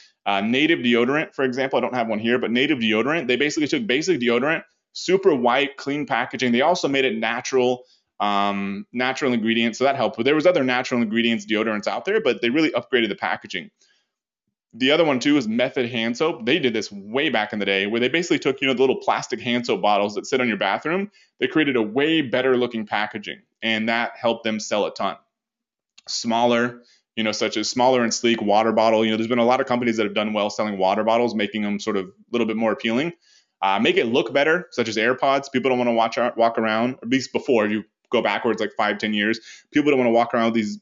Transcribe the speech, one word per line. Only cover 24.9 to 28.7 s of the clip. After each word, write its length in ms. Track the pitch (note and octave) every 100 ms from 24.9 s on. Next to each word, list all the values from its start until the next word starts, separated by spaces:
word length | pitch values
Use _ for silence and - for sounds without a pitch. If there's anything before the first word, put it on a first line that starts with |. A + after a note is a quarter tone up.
ton. 220 | - G2 F2 _ _ _ _ _ _ _ _ -
Smaller, 760 | - A#2+ A#2 A#2+ A#2+ A#2+ A#2+ - _ _ -
you 80 |
know, 80 | A2
such 260 | G#2+ A2 A2
as 100 | A2
smaller 360 | - B2 B2+
and 100 | A#2
sleek 300 | - A#2 A#2
water 280 | G#2 G#2 A2+